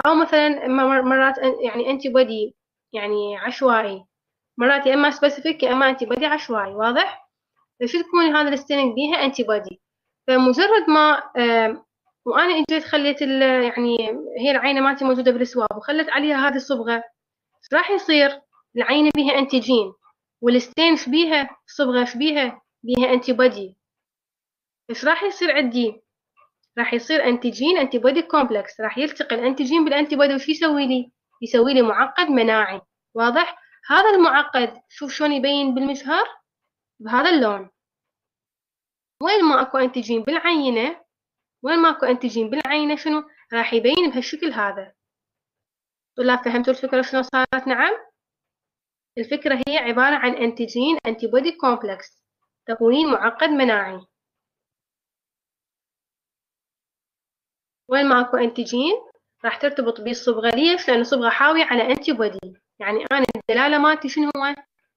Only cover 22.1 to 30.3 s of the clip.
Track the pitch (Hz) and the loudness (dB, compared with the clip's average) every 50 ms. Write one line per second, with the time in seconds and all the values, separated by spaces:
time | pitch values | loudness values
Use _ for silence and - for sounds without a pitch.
22.1 | 247 233 294 311 294 294 262 233 226 - _ _ _ _ - 233 247 247 254 254 | -2 -2 -2 0 0 0 -2 -4 -6 -12 _ _ _ _ -6 -2 0 0 2 2
23.1 | 254 247 247 262 240 240 254 254 247 202 196 185 - _ _ _ _ _ _ _ | 2 0 0 0 2 2 2 2 2 -2 -10 -14 -16 _ _ _ _ _ _ _
24.1 | _ _ _ _ _ _ _ _ _ _ _ _ _ _ _ - 233 - 247 294 | _ _ _ _ _ _ _ _ _ _ _ _ _ _ _ -14 -12 -2 0 0
25.1 | 330 339 403 392 - - 349 320 269 294 269 240 226 247 233 214 214 - _ _ | 0 0 -2 -6 -4 -2 -2 0 2 0 0 0 0 -2 -2 -2 -4 -8 _ _
26.1 | _ _ _ _ _ _ _ _ _ _ _ _ _ 233 233 - 240 233 233 - | _ _ _ _ _ _ _ _ _ _ _ _ _ -4 -2 -2 -2 -4 -2 -2
27.1 | 311 294 277 247 240 240 - 240 - - 269 330 370 339 277 269 254 233 233 262 | -2 0 2 0 0 0 -2 -6 -4 -2 0 0 0 0 0 -2 -2 0 2 2
28.1 | 277 339 330 - 330 302 269 240 220 202 196 - - - 220 214 - 247 294 302 | 2 2 -2 0 0 0 0 0 -2 -4 -6 -8 -10 -10 -8 -6 -4 -4 -4 -4
29.1 | - - 294 - 233 233 226 262 269 285 277 247 311 339 311 302 277 285 302 294 | -4 -8 -6 -6 -4 -2 -2 -2 -2 -2 -2 0 2 2 2 2 2 0 0 0
30.1 | 302 269 285 277 | 2 2 2 2